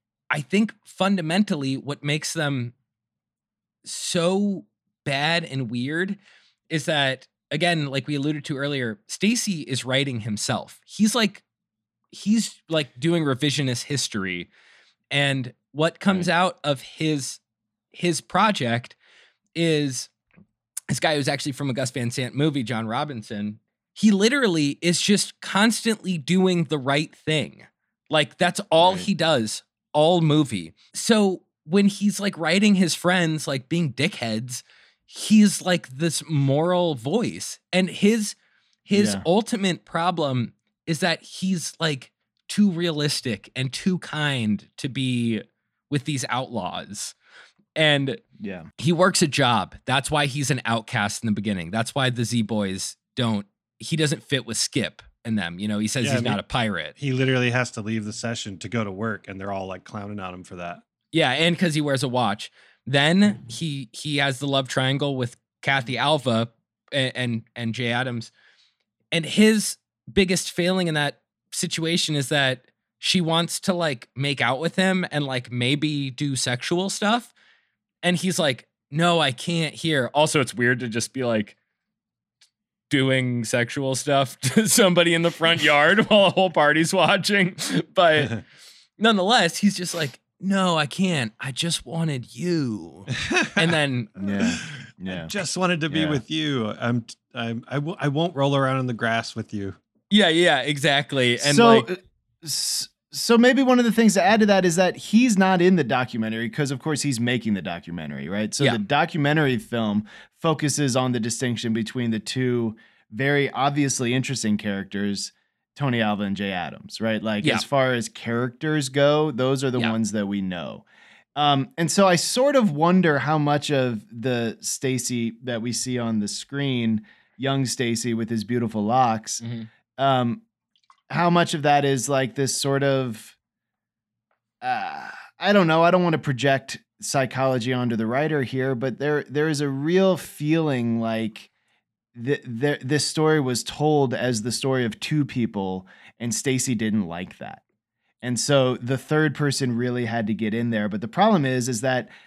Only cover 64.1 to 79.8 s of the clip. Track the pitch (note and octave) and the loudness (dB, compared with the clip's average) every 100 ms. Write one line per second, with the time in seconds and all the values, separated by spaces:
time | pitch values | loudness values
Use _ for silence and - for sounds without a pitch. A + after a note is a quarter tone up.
64.1 | C#3+ C#3 B2+ C#3+ C3+ C3 - C3 C#3 C#3+ | -2 -2 -2 -2 -2 0 0 0 0 -2
65.1 | C3 B2 - _ _ - C#3 B2 A#2+ C#3 | -2 -4 -8 _ _ -2 -2 -2 -2 0
66.1 | D3+ B2+ A2+ A#2 _ _ _ _ C#3 C3 | 0 2 0 -2 _ _ _ _ -2 -2
67.1 | - B2 A2+ - - A#2 A2+ A#2+ A#2+ C3 | -2 -4 -4 -8 -8 -6 -4 -2 -2 -4
68.1 | A#2+ A#2 _ _ _ _ _ _ _ _ | -6 -10 _ _ _ _ _ _ _ _
69.1 | E3+ D3+ G3 G#3+ A3 - - _ _ - | -4 -2 4 4 4 -2 -8 _ _ -4
70.1 | B2 F#3 F#3 - - F3 F#3 F3 D3+ C#3+ | 0 2 0 -2 -2 0 0 0 0 -2
71.1 | - _ _ _ - F#3+ - D#3+ E3+ - | -4 _ _ _ -6 -6 -4 -2 0 0
72.1 | D3 C3 D3 C3+ B2+ _ _ _ _ - | -2 0 0 0 -2 _ _ _ _ -2
73.1 | F#3+ D#3+ D#3+ E3 - - F3 E3 C3 - | 0 2 0 0 -4 -2 0 -2 -2 -8
74.1 | - C#3 C#3 A#2+ C3 E3 - F#3 F#3 F3 | -6 -4 0 0 0 -2 0 0 0 -2
75.1 | D3+ C#3+ B2+ B2 A#2+ B2 C#3+ D3+ D3 C#3 | -4 -4 -4 -6 -2 0 0 -2 -4 -6
76.1 | B2+ D3 C3 - B2+ - F3 F#3+ - G#3 | -4 -4 -2 -2 -4 -2 -2 -2 -2 0
77.1 | A#3 - _ _ _ _ _ _ _ F3 | 0 -2 _ _ _ _ _ _ _ 0
78.1 | F3+ F#3 F3+ D#3 B2 _ _ _ D3 F3 | 0 0 0 0 -2 _ _ _ 0 2
79.1 | E3+ C#3+ B2 - E3+ D#3 - | 4 2 -2 -4 -2 -2 -4